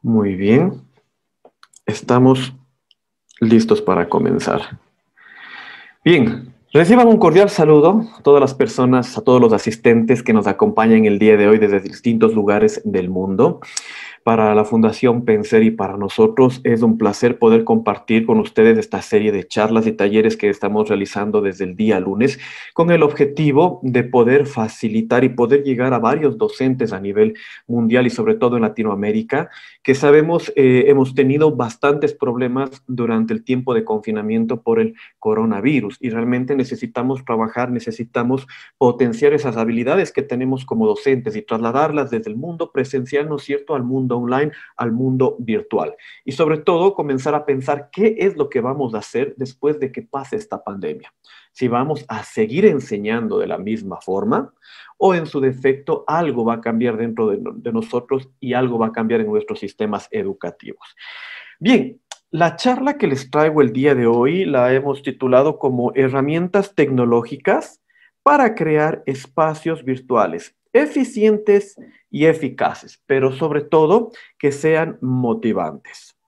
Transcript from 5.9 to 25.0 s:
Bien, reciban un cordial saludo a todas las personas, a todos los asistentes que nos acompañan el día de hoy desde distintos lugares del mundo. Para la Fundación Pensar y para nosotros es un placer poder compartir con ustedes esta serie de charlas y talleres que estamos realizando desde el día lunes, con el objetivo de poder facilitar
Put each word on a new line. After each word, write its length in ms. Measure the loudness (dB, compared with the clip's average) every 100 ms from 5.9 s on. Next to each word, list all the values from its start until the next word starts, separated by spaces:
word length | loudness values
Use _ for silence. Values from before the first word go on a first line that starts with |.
| _
Bien, 500 | 2 4 4 -2 -12 _ _
reciban 360 | 2 6 6 8
un 100 | 6
cordial 320 | 6 6 4
saludo 540 | 4 6 6 6 4 -2 -2
a 60 |
todas 180 | 4 6
las 140 | 4
personas, 640 | 0 -2 0 2 2 0 -4
a 60 |
todos 180 | 4 6
los 100 | 6
asistentes 680 | 4 -2 0 4 4 4 0
que 100 | 2
nos 140 | 2 2
acompañan 600 | 2 0 2 4 6 4
el 120 | 4
día 200 | 6 6
de 100 | 6
hoy 100 | 6
desde 220 | 4 2
distintos 560 | -2 -4 -2 2 2 2
lugares 480 | 0 2 2 0 -4
del 240 | -4 -4
mundo. 520 | -4 -4 2 0 0 -12 -16 -16 -18 -18 -6
Para 340 | -2 2 2 2
la 100 | 2
Fundación 580 | 2 2 2 0 0
Pensar 380 | 0 0 2 2
y 80 | 2
para 280 | 0 -6 -6
nosotros 600 | -8 2 2 4 2 2
es 180 | -2 2
un 160 | 2 2
placer 400 | 0 0 -2 2
poder 260 | 4 4
compartir 640 | 4 0 0 -4 0 0 2
con 140 | 0
ustedes 360 | 0 2 4 4
esta 240 | 0 -8
serie 280 | -2 0 0
de 160 | -2 -4
charlas 380 | -2 0 2 0
y 60 |
talleres 440 | 0 0 2 2 0
que 140 | -2
estamos 400 | -2 -2 -2 -2
realizando 520 | -2 -4 -6 -2 0
desde 240 | -2 -4 -8
el 100 | -2
día 240 | 0 0
lunes, 400 | 0 0 -2 -2 -14 -20 -10
con 160 | -2 2
el 140 | 4
objetivo 760 | 2 2 -2 2 0 2 2 0
de 200 | -2 -2
poder 440 | 0 2 4 4 2
facilitar 760 | -4 -6 -6 -4 -4